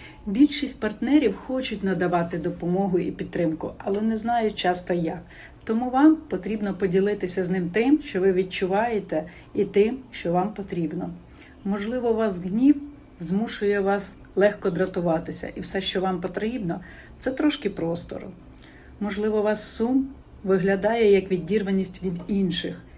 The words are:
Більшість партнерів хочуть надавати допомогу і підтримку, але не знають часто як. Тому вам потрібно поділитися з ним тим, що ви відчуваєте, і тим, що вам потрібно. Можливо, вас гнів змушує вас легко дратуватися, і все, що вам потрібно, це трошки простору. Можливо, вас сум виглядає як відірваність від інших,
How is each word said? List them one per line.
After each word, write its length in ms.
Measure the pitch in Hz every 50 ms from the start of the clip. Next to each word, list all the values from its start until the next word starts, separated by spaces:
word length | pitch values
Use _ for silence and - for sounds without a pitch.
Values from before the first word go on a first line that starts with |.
| - - - - -
Більшість 540 | 208 196 240 294 294 - - 269 240 - -
партнерів 560 | - 214 208 - 254 254 277 311 294 214 196
хочуть 480 | - - - 254 262 - - 220 196 190
надавати 540 | 190 185 175 180 175 175 175 170 170 - 170
допомогу 600 | 156 175 170 - 170 175 180 190 196 190 175 175
і 120 | - -
підтримку, 600 | - - - - - - 170 160 160 156 - 202 - -
але 220 | - 202 196 202
не 160 | 220 226 226
знають 380 | 214 196 233 240 233 220 214 214
часто 400 | - - 180 180 180 - - 180
як. 280 | 175 170 165 185 - - - - - - - - - -
Тому 260 | - 220 226 247 254
вам 260 | 247 262 294 311 320
потрібно 580 | 320 - - 196 180 - 202 220 214 208 196 190
поділитися 680 | 180 202 185 170 190 190 208 208 208 196 180 - 190 185
з 60 | 170
ним 200 | 185 190 175 160
тим, 320 | 175 214 233 269 294 302 -
що 180 | - - 185
ви 120 | 185 196 180
відчуваєте, 920 | 180 190 185 - - 202 180 190 202 226 240 226 202 185 175 165 156 170 - - - - - -
і 100 | 208 196
тим, 340 | - - 202 208 226 262 - - -
що 220 | - - - 170 170
вам 220 | 175 185 214 -
потрібно. 560 | - 196 - 185 175 165 147 - 170 185 175 175 - - - - - - - - - -
Можливо, 480 | 196 196 202 202 220 247 254 240 233 220
вас 260 | 214 220 214 185 175
гнів 380 | 180 180 190 226 262 285 294 285 - - - - - - - -
змушує 600 | 170 160 185 202 220 208 - - 214 202 202 202
вас 340 | 190 196 196 202 196 - - - - - -
легко 360 | 185 196 208 208 - - 196
дратуватися, 760 | 170 180 185 180 - 185 170 175 160 160 - - 170 - - - -
і 60 | -
все, 200 | 190 - - 196
що 200 | 190 - - 196
вам 200 | 180 190 185 175
потрібно, 600 | 180 180 180 196 202 220 247 254 202 165 165 180 - - - - - - - -
це 120 | - 262
трошки 400 | 262 - 302 302 294 - - 196
простору. 600 | - - 165 165 170 170 - - - - - - - - - - - - - - - - - - - -
Можливо, 420 | 208 208 196 202 214 214 214 214 202
вас 340 | 214 214 208 - - -
сум 320 | - 220 247 262 269 269 - - - - - - - -
виглядає 680 | 190 190 185 175 196 196 190 185 214 226 233 226 208 202
як 180 | 190 190 190
відірваність 720 | 190 175 160 160 202 220 196 190 196 190 185 - - - 180
від 120 | 190 175 175 -
інших, 540 | - 208 196 190 170 - - - - - - - - -